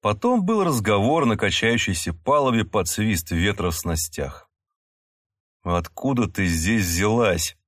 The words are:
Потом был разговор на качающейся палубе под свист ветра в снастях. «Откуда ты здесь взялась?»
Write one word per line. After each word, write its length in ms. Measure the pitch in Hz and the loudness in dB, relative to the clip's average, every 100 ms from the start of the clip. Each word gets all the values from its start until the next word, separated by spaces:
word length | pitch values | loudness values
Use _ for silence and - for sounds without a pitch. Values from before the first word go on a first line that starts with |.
| 104 | -2
Потом 380 | 104 240 247 185 | 0 0 2 2
был 180 | 220 | 2
разговор 600 | 180 127 104 101 110 160 127 | 2 0 2 2 4 2 2
на 100 | 104 | 2
качающейся 760 | 101 - 113 117 - 90 - | 0 0 0 0 -2 -4 -4
палубе 500 | 82 - 147 135 113 | -6 0 2 2 0
под 240 | 104 107 90 | 0 -2 -2
свист 440 | - 110 90 - | -2 0 0 -2
ветра 400 | 85 95 98 90 | 0 0 0 -2
в 40 | 80 | -2
снастях. 760 | 85 80 - - 71 - _ _ _ _ _ _ _ _ _ _ _ _ | -4 -4 -6 -8 -10 -10 _ _ _ _ _ _ _ _ _ _ _ _
«Откуда 680 | 87 87 82 - 131 123 110 | -2 -2 -2 -6 -2 0 -2
ты 180 | - 92 | 0 0
здесь 380 | 82 82 113 90 | 0 0 0 0
взялась?» 720 | 85 104 117 110 85 - - | 0 0 2 2 0 -4 -10